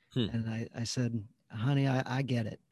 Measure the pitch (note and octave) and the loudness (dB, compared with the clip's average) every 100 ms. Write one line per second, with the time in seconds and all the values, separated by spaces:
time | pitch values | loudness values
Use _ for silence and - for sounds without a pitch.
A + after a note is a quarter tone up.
0 | _ C3+ G#2 A#2 A2+ A2+ A2+ B2 A#2 C3 | _ 0 0 0 -2 -4 -6 -6 -4 0
1 | A#2 A#2 G2+ _ - A2 C3 C#3 C3+ C3 | 0 -2 -6 _ -12 -2 2 4 4 2
2 | B2+ B2+ C3 A#2+ G#2+ - - | 0 -2 0 0 -2 -6 -6